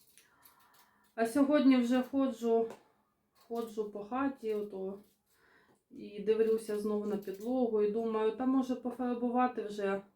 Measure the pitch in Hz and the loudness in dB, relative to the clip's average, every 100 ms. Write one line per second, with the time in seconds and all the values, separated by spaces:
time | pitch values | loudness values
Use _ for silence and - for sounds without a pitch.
0 | _ _ _ _ - _ _ _ _ _ | _ _ _ _ -20 _ _ _ _ _
1 | _ - 226 285 277 302 262 254 233 254 | _ -2 2 4 6 6 8 6 6 2
2 | 254 277 269 233 233 226 226 - _ _ | 2 0 0 0 2 2 2 -6 _ _
3 | _ _ _ _ - 233 226 214 208 208 | _ _ _ _ -10 -8 -8 -6 -8 -8
4 | 208 247 277 269 220 214 208 190 190 196 | -8 -4 -4 -4 -4 -4 -4 -8 -8 -10
5 | - _ _ _ _ _ _ _ _ - | -16 _ _ _ _ _ _ _ _ -18
6 | 208 208 196 220 220 220 214 208 208 208 | -14 -6 0 2 4 2 -2 -4 -2 -2
7 | 208 202 - 190 220 254 233 214 208 214 | -2 -6 -6 -8 -4 0 0 2 0 0
8 | 226 220 220 220 254 269 254 247 247 - | -2 0 0 0 0 2 0 -4 -6 -6
9 | 247 240 240 247 254 240 208 208 196 196 | -4 -2 0 2 0 -2 -8 -4 -2 -2
10 | - | -6